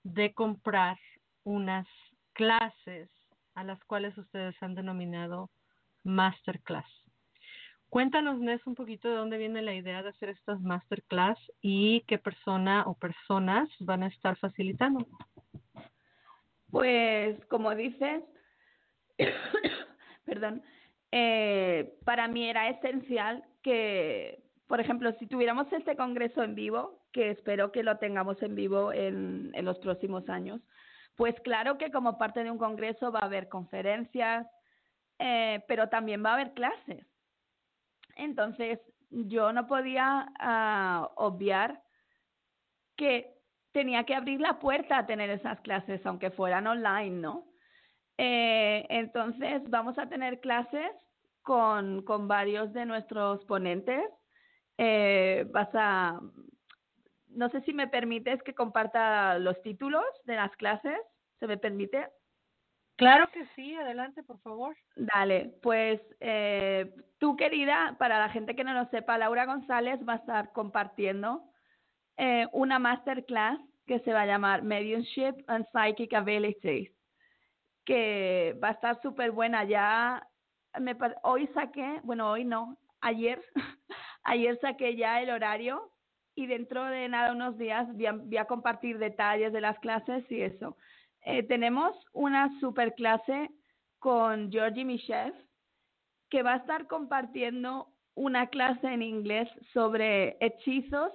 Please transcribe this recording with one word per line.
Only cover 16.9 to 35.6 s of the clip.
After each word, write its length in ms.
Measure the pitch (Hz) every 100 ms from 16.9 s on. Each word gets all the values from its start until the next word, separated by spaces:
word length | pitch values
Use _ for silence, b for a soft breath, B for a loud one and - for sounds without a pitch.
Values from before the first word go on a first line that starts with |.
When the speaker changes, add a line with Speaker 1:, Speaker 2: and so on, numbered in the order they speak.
| 240 226 214 214 214 -
Speaker 2:
como 280 | 233 220
dices, 480 | 214 240 240 277 311 302 - b b b b b b _ -
<coughs> 1080 | - - - 427 403 - - - - - -
perdón, 360 | 208 214 233 b b b b _
eh, 840 | 240 233 220 214 196 185 165 143 -
para 240 | - 240 233
mí 180 | 233 233
era 220 | 226 226
esencial 720 | 254 262 262 254 240 208 240 - _
que, 800 | 269 233 220 190 156 107 69 - _ _ -
por 120 | 240
ejemplo, 360 | 226 240 240 226
si 80 | 214
tuviéramos 460 | 254 240 240 285
este 240 | 320 320 294
congreso 460 | 254 240 233 240
en 120 | 220
vivo, 440 | 214 208 226 359 - _
que 180 | - 214
espero 420 | 208 - 202 202
que 100 | 240
lo 140 | 220 214
tengamos 460 | 208 196 190 196
en 120 | 208
vivo 380 | 202 196 98 202
en, 600 | 101 95 95 95 92 -
en 100 | -
los 140 | 180 180
próximos 500 | 185 180 196 185 185
años, 320 | 185 185 220 - B B B B
pues 200 | - 233 233
claro 380 | 247 226 233 277
que 120 | 311
como 280 | 277 240 226
parte 260 | 220 233
de 60 | 226
un 80 | 233
congreso 520 | 220 214 220 220 247
va 100 | 220
a 40 |
haber 240 | 196 196 185
conferencias, 960 | 190 180 190 190 214 233 254 226 226 233 _ _ _ _ _ _ -
eh, 460 | 262 233 220 208